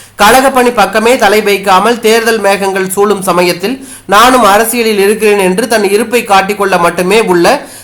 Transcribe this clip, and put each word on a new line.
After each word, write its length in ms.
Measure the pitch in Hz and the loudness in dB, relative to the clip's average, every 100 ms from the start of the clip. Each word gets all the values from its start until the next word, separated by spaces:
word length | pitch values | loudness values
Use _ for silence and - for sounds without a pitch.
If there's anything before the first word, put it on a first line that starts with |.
| - - | -20 -2
கழகப்பணி 560 | 208 247 269 262 247 | 2 4 2 0 0
பக்கமே 440 | 233 190 220 220 247 | 0 -2 0 0 0
தலை 240 | 214 208 | 2 0
வைக்காமல் 580 | 202 196 190 185 208 240 | 0 -2 0 0 2 0
தேர்தல் 400 | 220 226 226 226 | 0 0 0 -2
மேகங்கள் 520 | 202 196 196 190 185 | 0 -2 -2 -4 -4
சூழும் 300 | 196 202 196 | -2 0 0
சமயத்தில் 640 | 190 175 175 175 190 262 - - - | -2 0 0 -2 -6 -8 -12 -20 -2
நானும் 380 | 262 240 254 | 2 4 4
அரசியலில் 540 | 214 202 220 247 226 208 | 2 2 0 -2 -2 0
இருக்கிறேன் 420 | 196 208 214 208 | 0 0 0 2
என்று 280 | 185 185 233 | 0 0 -2
தன் 220 | 233 196 | 0 0
இருப்பை 340 | 202 233 240 | 0 0 -4
காட்டிக்கொள்ள 560 | - 196 190 202 196 185 | 0 0 0 -4 -2 0
மட்டுமே 420 | 170 165 180 214 | 0 -2 0 0
உள்ள 440 | 202 175 180 269 - - | 2 2 2 0 -4 -20